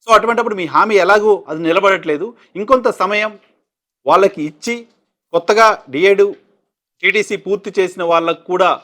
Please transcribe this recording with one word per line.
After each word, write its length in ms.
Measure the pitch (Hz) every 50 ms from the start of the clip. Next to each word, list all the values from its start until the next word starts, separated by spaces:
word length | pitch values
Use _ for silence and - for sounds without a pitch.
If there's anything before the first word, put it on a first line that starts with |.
| _
So 40 | 226 226
అటువంటప్పుడు 440 | 208 208 226 233 233 233 226 214 190
మీ 60 | 180
హామీ 280 | 147 131 151 185 220 220
ఎలాగూ 360 | 196 175 180 202 214 208 220 202 180 - -
అది 120 | 156 160 170
నిలబడట్లేదు. 640 | 160 165 185 196 196 196 180 156 160 151 143 175 233 233 _ _ _ _
ఇంకొంత 320 | 170 208 214 269 254 226 247 202
సమయం 380 | - 196 190 208 208 214 220 208 - _ _ _ _ _ _ _ _ _ _ _ _ _
వాళ్ళకి 340 | 131 156 175 - 190 - - 151
ఇచ్చి 320 | 151 151 _ - 233 233 240 233 _ _ _ _ _ _ _ _ _ -
కొత్తగా 320 | 170 170 - 208 214 226 220 202 - - -
డిఎడ్, 340 | 131 143 170 196 202 190 202 202 185 - _ _ _ _ _ _ _ _ _ _ _ _ -
టీటీసీ 340 | 185 190 214 196 - 208
పూర్తి 340 | 190 - 185 202 202 196 214
చేసిన 320 | 185 208 185 180 185 - 175
వాళ్ళకు 380 | 170 170 165 165 165 165 160 _
కూడా 260 | - 180 180 190 175 147 -